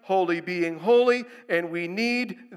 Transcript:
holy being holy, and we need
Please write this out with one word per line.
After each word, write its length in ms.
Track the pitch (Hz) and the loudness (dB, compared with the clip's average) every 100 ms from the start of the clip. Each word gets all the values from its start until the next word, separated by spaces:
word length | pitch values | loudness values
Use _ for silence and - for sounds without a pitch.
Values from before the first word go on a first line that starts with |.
holy 380 | - 190 175 170 | -2 0 2 -2
being 380 | 175 180 165 160 | -4 -4 -4 -2
holy, 460 | 185 240 247 247 240 - - | 4 6 6 2 -4 -16 -4
and 220 | 170 170 | -2 -2
we 180 | 170 170 | -6 -4
need 500 | 190 233 240 240 - - | -2 -2 -2 -4 -8 -18